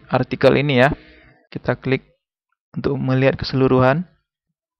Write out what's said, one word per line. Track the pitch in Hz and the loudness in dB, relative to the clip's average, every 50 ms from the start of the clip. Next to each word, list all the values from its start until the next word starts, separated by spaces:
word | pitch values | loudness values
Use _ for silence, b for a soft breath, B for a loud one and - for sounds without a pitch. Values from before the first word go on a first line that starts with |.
| - - | -8 -4
artikel | - 127 127 - - - - 131 139 | -4 -4 -2 -4 -4 2 2 2 4
ini | 131 139 147 135 123 | 2 0 0 2 4
ya. | 127 143 - b b b b b b b b b b b | 4 2 2 b b b b b b b b b b b
Kita | - - - - 127 | -16 -12 -6 -6 -8
klik | - - 131 131 - - _ _ _ _ _ _ _ _ _ _ _ _ _ | -6 -4 -4 -4 -4 -4 _ _ _ _ _ _ _ _ _ _ _ _ _
untuk | - - 123 - 139 | -10 -6 -6 -4 -4
melihat | 135 135 131 131 131 135 135 - | -4 -2 -2 0 2 2 0 0
keseluruhan. | - - - - 131 131 131 131 127 127 131 135 165 180 - _ _ _ _ _ _ _ _ _ _ _ _ _ _ | -2 -6 -6 -2 0 0 2 2 2 2 2 2 0 -4 -8 _ _ _ _ _ _ _ _ _ _ _ _ _ _